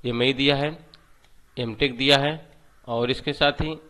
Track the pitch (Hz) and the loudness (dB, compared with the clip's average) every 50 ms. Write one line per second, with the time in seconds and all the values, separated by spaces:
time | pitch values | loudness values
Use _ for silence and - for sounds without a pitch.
0 | - 120 117 117 123 131 139 127 139 143 143 139 143 151 165 165 - - - - | -4 -4 -2 2 2 0 2 2 2 2 2 2 0 -4 -6 -8 -18 -20 -20 -20
1 | - _ - _ _ _ - - - _ _ - 123 117 110 104 143 135 123 120 | -20 _ -20 _ _ _ -20 -20 -20 _ _ -6 -6 -6 -2 0 -2 -2 0 0
2 | 135 139 143 139 139 147 156 156 - - - - - - - - - - 117 117 | 4 4 4 4 4 0 -4 -6 -12 -20 -20 -20 -20 -20 -20 -20 -10 -4 -2 0
3 | 120 123 131 - - 151 143 - 147 147 143 - 156 156 160 156 - | 0 0 0 -2 -2 -6 0 2 2 2 2 0 -4 -4 -4 -8 -12